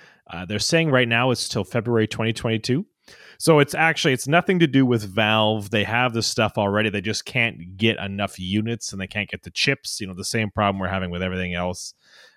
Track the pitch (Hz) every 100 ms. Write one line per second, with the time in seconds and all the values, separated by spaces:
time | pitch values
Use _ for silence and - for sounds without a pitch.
0 | - _ - 87 90 104 - 165 160 127
1 | 120 117 131 120 - 113 95 120 113 117
2 | 107 - 113 113 120 113 - 131 208 _
3 | - - - - - 151 139 - 160 156
4 | 156 131 135 165 185 185 160 135 127 117
5 | 101 95 107 110 107 110 101 107 98 117
6 | 123 113 - - 107 - 101 104 110 101
7 | 101 104 - 123 117 - 87 95 110 -
8 | 98 98 98 - 92 104 110 117 - 95
9 | 92 104 101 87 - - - 139 - -
10 | 95 90 101 113 107 - 101 98 92 95
11 | 90 87 92 92 90 87 90 90 - -
12 | _ - -